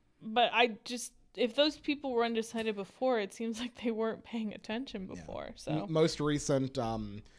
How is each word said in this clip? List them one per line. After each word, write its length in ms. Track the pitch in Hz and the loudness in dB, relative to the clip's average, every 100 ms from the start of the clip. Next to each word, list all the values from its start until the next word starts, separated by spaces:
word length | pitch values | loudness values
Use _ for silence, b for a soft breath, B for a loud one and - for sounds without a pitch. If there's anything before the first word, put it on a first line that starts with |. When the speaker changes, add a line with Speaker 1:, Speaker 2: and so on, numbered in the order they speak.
| _ _ | _ _
Speaker 1:
but 300 | 220 220 233 | -2 2 4
I 200 | 226 240 208 | 4 2 2
just, 280 | - 240 - - _ - | -8 -8 -8 -12 _ 0
if 180 | 233 | 0
those 240 | 220 302 294 | 4 4 2
people 340 | - 285 269 | -4 -2 0
were 120 | 240 | 2
undecided 520 | 233 226 220 226 220 208 | 2 0 -2 -2 -2 -2
before, 420 | 190 - 262 233 | -6 -2 2 2
it 140 | 202 | 0
seems 280 | - 226 220 | -4 -6 -4
like 200 | 240 - | -6 -4
they 100 | 233 | -4
weren't 320 | 220 220 208 | 0 -2 -2
paying 280 | - 233 214 | -6 -4 -4
attention 560 | - - 220 269 208 190 | -6 -6 -6 -6 -8 -10
Speaker 2:
Yeah. 120 | 175 | -10
Speaker 1:
before. 260 | - - 71 | -10 -10 -10
Speaker 2:
M-, 60 | - | -10
Speaker 1:
So 300 | - 156 - | -2 -2 2
Speaker 2:
most 320 | 160 160 - | 4 4 4
recent, 560 | 147 147 - 139 131 135 | 0 0 2 2 2 -2
um, 460 | 113 113 107 101 - | -2 -2 -4 -10 -14